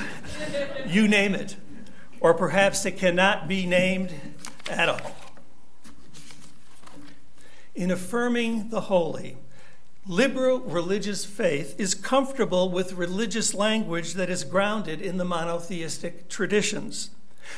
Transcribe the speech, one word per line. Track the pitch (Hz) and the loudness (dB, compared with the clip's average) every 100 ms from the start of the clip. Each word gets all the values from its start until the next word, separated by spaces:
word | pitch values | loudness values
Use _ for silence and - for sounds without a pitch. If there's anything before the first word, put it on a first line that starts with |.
| - - - - 311 285 554 - 196 | -2 -6 -6 -6 -4 -2 -4 -4 2
you | 185 214 | 4 6
name | 208 202 | 6 4
it, | 185 - - - - - - - - | 2 -2 -6 -6 -6 -6 -6 -6 2
or | 165 165 | 6 6
perhaps | 175 180 196 196 196 | 4 6 6 4 -2
it | - | 2
cannot | 185 175 190 208 156 | 2 6 6 4 0
be | 190 180 | 0 4
named | 180 185 190 180 160 - - - - - | 4 4 2 -2 -4 -6 -6 -6 -6 -4
at | 147 165 | 0 2
all. | - - - - - - - - - - - - - - - - - - - - - - - - - - - - | 2 -2 -6 -8 -8 -8 -8 -8 -6 -6 -6 -8 -6 -6 -6 -6 -6 -6 -6 -6 -8 -8 -6 -6 -6 -8 -8 -6
In | - 180 | -2 0
affirming | 180 - 240 240 240 233 226 208 | 0 0 0 2 2 2 0 -2
the | 214 | -2
holy, | 185 185 160 139 - - - - - - - - 196 | 2 4 2 -2 -6 -6 -6 -8 -6 -8 -8 -6 -2
liberal | 175 262 254 254 254 | 4 4 4 2 2
religious | 233 165 170 202 190 202 - | 0 -2 0 0 -2 -4 -4
faith | - 190 143 165 - | 0 0 0 -2 -2
is | 196 - | -2 -2
comfortable | - 185 262 - 185 180 185 | 2 2 4 2 2 4 2
with | 180 185 | 2 -2
religious | 180 175 185 226 214 - 185 | -2 -2 0 -2 0 0 2
language | 214 220 180 170 165 | 2 2 0 -2 -2
that | 175 180 | -2 -2
is | 180 | -2
grounded | 160 180 202 214 160 160 | 0 2 2 0 -2 -4
in | 196 180 | -4 -2
the | 180 | 0
monotheistic | 170 170 170 170 175 160 - 170 - - | 0 -2 -2 -4 -4 -4 -4 -4 -6 -6
traditions. | - 202 208 - - - - - - - - - | -4 2 2 2 0 -4 -6 -6 -6 -8 -8 -8